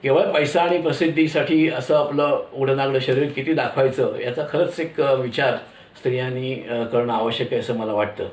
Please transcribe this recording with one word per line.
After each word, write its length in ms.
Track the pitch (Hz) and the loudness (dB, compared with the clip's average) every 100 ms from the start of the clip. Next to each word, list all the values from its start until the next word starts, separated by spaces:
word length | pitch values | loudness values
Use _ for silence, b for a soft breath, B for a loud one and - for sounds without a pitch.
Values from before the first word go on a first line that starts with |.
केवळ 200 | 135 147 | 4 2
पैसा 400 | 196 165 143 175 | 4 2 2 2
आणि 160 | 170 175 | 2 2
प्रसिद्धीसाठी 880 | 156 135 160 151 156 156 - 160 160 | 0 0 0 2 2 2 2 2 2
असं 280 | 127 - 151 | 0 2 2
आपलं 460 | 143 143 147 131 - | 2 2 2 0 -2
उघडं 240 | 131 135 135 | -2 0 2
नागडं 220 | 131 131 | 2 0
शरीर 300 | 123 127 143 - | 2 0 0 -2
किती 160 | 135 | -2
दाखवायचं 680 | 156 127 - 135 127 117 - | 0 0 2 0 2 -2 -2
याचा 220 | 123 123 120 | -4 -4 -4
खरंच 300 | 151 175 - | 0 0 -2
एक, 200 | 160 - | -6 -2
अ, 140 | 139 | 2
विचार 420 | 131 127 113 135 117 B B B - | 2 0 0 0 -2 B B B -6
स्त्रियांनी, 580 | 131 127 127 127 131 127 110 | -2 -2 -2 -4 -6 -6 -6
अ, 140 | 117 | -4
करणं 280 | 117 120 120 | 0 0 0
आवश्यक 360 | 113 117 113 120 | 0 -2 -2 -2
आहे 80 | 120 | -2
असं 160 | 113 113 | -2 -4
मला 160 | 110 | -2
वाटतं. 320 | 104 107 - 98 | -2 -2 -4 -10